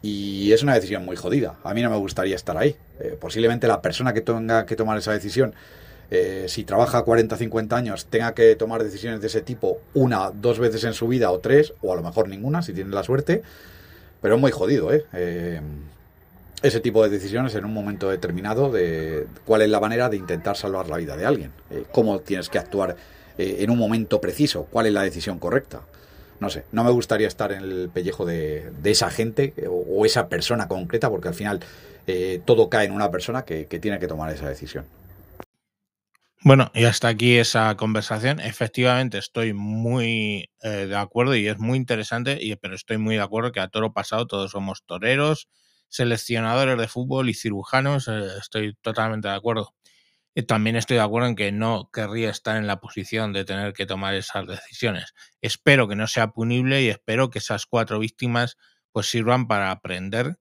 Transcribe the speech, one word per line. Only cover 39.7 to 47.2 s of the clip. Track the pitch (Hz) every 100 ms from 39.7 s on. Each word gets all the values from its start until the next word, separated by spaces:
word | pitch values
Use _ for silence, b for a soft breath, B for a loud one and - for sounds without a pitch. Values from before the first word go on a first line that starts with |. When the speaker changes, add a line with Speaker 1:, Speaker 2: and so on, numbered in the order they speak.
| 110 117 127 117 113 107 101 82 _
Speaker 2:
eh, | 113 104 98
de | 101
acuerdo | 101 117 127 123
y | 104
es | 104
muy | 110 131
interesante, | 123 113 107 117 120 139
y, | 107 104
pero | 92
estoy | 92 - 110
muy | 110 110
de |
acuerdo | 101 110 120
que | 95
a | 92
toro | 110 110
pasado | 101 - 110 117
todos | 101 95
somos | 101 98 92
toreros, | _ 87 110 135 151 151 - _ _ _ _
seleccionadores | - 120 117 - 117 113 120 135 123
de | 113
fútbol | 123 127 135